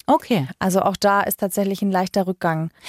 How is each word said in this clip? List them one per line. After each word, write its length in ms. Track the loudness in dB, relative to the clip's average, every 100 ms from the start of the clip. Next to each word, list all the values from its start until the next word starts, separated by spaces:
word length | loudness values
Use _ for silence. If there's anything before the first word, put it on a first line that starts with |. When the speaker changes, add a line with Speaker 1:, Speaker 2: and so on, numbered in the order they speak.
| 0
Speaker 1:
Okay. 400 | 0 2 -2 -2 -2
Speaker 2:
Also 240 | 0 2
auch 160 | 0 2
da 240 | 2 2
ist 180 | 0 -2
tatsächlich 440 | -4 -2 -2 -2
ein 80 | 0
leichter 340 | 0 0 -2 -2
Rückgang. 460 | -2 -2 -2 -4 -8